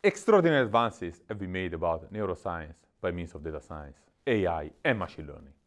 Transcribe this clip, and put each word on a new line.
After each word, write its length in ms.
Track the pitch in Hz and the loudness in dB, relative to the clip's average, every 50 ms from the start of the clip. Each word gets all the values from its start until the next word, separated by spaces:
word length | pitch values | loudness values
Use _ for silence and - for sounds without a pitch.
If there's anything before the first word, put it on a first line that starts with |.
Extraordinary 600 | - 202 190 - - - 214 196 165 170 156 139 | 2 2 0 2 4 6 6 8 8 6 6 4
advances 580 | 127 107 104 117 117 110 - - 90 85 80 _ _ - | 4 4 4 4 4 4 -2 -6 -8 -8 -8 _ _ -12
have 80 | 110 | -8
been 140 | 101 98 90 | -8 -6 -4
made 240 | 92 92 92 90 87 | -4 -4 -4 -4 -4
about 380 | 82 87 85 82 80 82 - | -2 0 0 0 -2 -4 -10
neuroscience 640 | 98 107 104 92 90 - - 95 85 82 78 78 80 _ _ _ _ _ | -6 -4 -4 -4 -4 -4 -6 -8 -6 -6 -10 -14 -18 _ _ _ _ _
by 100 | - 92 | -4 -4
means 240 | 87 90 85 80 - | -4 -4 -8 -10 -12
of 80 | 76 | -10
data 180 | 76 82 78 73 | -10 -8 -8 -8
science, 360 | - _ 82 78 76 71 - _ _ _ _ _ _ | -10 _ -14 -14 -14 -16 -18 _ _ _ _ _ _
A 220 | 139 120 107 95 | 0 0 2 2
I, 240 | 87 82 80 76 76 - _ - | 0 0 -2 -6 -10 -14 _ -2
and 120 | 156 123 | -2 -2
machine 300 | 104 90 - - - 78 | -2 -4 -8 -10 -16 -16
learning. 260 | 73 69 - 71 67 - _ _ | -14 -16 -18 -20 -20 -20 _ _